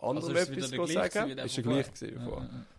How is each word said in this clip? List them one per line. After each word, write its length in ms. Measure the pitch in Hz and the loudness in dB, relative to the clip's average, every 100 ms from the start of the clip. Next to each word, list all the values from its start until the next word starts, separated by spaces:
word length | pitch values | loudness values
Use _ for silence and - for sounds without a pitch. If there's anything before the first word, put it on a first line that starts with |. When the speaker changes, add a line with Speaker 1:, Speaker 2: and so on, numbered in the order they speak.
Speaker 1:
anderem 160 | 117 147 | 0 0
Speaker 2:
Also 140 | 165 | 2
ist 160 | 170 175 | 2 2
es 0 | |
Speaker 1:
etwas 220 | 135 123 | 0 -2
Speaker 2:
wieder 140 | 127 170 | 0 2
der 80 | |
Speaker 1:
sagen? 0 | |
Speaker 2:
gleiche 160 | 170 180 | 2 2
gewesen 200 | 208 180 | 2 0
wie 60 | 131 | -2
der 100 | 120 | -2
Speaker 1:
Ist 120 | - | 0
der 60 | |
Speaker 2:
von 100 | 117 | 4
Speaker 1:
gleiche 160 | 135 - | 4 2
Speaker 2:
vorher? 20 | |
Speaker 1:
gewesen 220 | - - 117 | -4 -8 -6
wie 40 | 120 | -6
Speaker 2:
Ja, 40 | |
Speaker 1:
vorher. 200 | - - | -4 -6
Speaker 2:
ja, 60 | 123 | -8
ja. 60 | - | -12